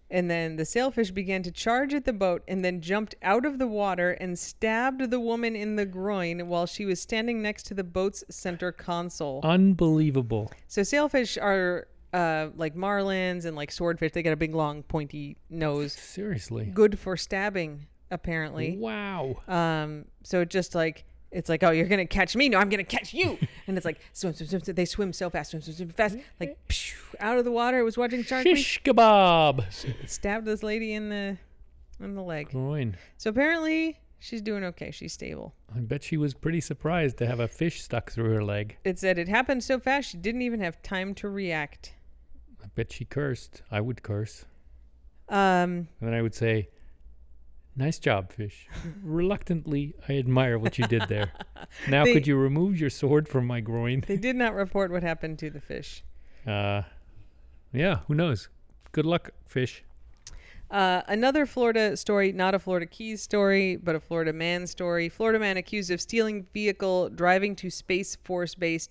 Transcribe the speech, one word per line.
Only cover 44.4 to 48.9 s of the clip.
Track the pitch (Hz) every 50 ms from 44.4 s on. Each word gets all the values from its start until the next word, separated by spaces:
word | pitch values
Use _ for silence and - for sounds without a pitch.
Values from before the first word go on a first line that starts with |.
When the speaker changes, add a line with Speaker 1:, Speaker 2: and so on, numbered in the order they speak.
| - - - - - - - - - - - - - - - - - -
Speaker 1:
Um, | 208 196
Speaker 2:
And | 196 190 185 180 175 180 175 175 170 - - -
then | 117 117 117
I | 117
would | 113 113 -
say, | - 120 113 110 107 101 - - - - - - - - - - - - - - - - - - - - - -
"Nice | 127 135 156 160 -
job, | - 143 110 98 95 92
fish. | - - 107 101 - - - - - - -
Speaker 1:
<laughs> | 170